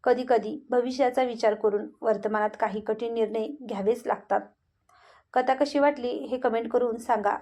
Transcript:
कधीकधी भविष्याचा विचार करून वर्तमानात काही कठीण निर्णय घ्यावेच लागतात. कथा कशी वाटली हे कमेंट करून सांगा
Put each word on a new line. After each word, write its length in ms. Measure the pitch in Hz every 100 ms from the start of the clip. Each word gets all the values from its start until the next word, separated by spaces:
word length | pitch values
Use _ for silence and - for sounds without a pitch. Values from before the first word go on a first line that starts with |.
कधीकधी 600 | - 247 254 233 208 - -
भविष्याचा 520 | 247 247 254 254 247
विचार 320 | 254 233 226
करून 320 | 214 214 208 - _
वर्तमानात 500 | 226 202 208 214 208 214
काही 200 | 220 208
कठीण 340 | 214 220 233
निर्णय 320 | 233 214 220 220 285
घ्यावेच 400 | 240 196 196 247 -
लागतात. 340 | 196 - 202 - _ _ _ _ _ _ _ _
कथा 200 | 254 254
कशी 240 | 262 285 285
वाटली 300 | 285 285 240
हे 300 | 247 262 254
कमेंट 320 | 254 226 233
करून 260 | 247 247 226
सांगा 400 | 226 220 202 202